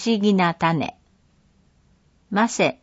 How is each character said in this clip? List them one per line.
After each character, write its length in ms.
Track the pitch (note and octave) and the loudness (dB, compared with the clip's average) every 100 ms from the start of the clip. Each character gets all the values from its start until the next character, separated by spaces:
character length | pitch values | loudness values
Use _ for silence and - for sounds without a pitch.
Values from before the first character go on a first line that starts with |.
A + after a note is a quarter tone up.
思 140 | A3+ A3+ | -2 0
議 160 | G#3 | 2
な 220 | F#3+ F3 E3 | 2 0 0
種。 400 | E3 E3 - - _ _ _ _ _ _ _ _ _ _ _ _ _ | -2 -2 -4 -10 _ _ _ _ _ _ _ _ _ _ _ _ _
間 160 | G3 A#3 | -2 -2
瀬 320 | - D#3+ - | 0 -2 -2